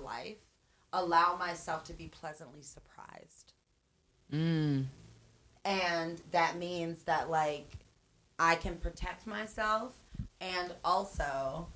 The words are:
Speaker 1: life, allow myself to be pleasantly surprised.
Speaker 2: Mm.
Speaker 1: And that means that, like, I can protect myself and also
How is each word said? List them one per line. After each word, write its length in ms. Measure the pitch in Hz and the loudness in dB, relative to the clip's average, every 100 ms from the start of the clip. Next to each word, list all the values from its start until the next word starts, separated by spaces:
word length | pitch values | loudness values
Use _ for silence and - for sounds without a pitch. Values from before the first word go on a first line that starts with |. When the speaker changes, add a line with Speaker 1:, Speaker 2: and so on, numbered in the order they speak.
Speaker 1:
life, 320 | 135 117 135 214 - _ _ _ _ | -6 -8 -8 -12 -18 _ _ _ _
allow 440 | 185 175 165 175 180 | 0 6 8 8 4
myself 480 | 175 170 - 156 | -2 -4 -4 -4
to 100 | - | -6
be 140 | 165 160 | -12 -14
pleasantly 520 | - 160 151 147 147 | -10 -10 -10 -14 -18
surprised. 920 | 135 - - - - 50 - - - _ _ _ _ _ _ _ - | -18 -20 -20 -20 -18 -18 -20 -20 -20 _ _ _ _ _ _ _ -4
Speaker 2:
Mm. 560 | 151 165 160 151 135 135 - - - - - - _ | 0 2 4 4 2 0 -6 -20 -20 -20 -20 -20 _
Speaker 1:
And 560 | 196 190 180 170 165 170 156 | -2 0 2 0 -2 -6 0
that 260 | 175 165 170 | 4 4 2
means 460 | 175 175 165 165 | -4 -2 -2 -2
that, 260 | - 156 131 | 0 2 2
like, 480 | 160 151 147 - - - _ _ _ _ - | 2 2 0 -6 -16 -18 _ _ _ _ 2
I 180 | 165 165 | 4 4
can 200 | 190 170 | 0 -4
protect 500 | 170 - 180 175 220 | -6 -4 -6 -6 -8
myself 680 | 208 214 - 214 220 247 - - - - - | -6 -6 -2 2 2 -2 -12 -14 -10 -10 -8
and 360 | 185 180 180 - | -4 -4 -4 -2
also 840 | 170 190 196 - 143 135 135 156 170 | 2 2 0 -4 -2 -2 -2 -4 -8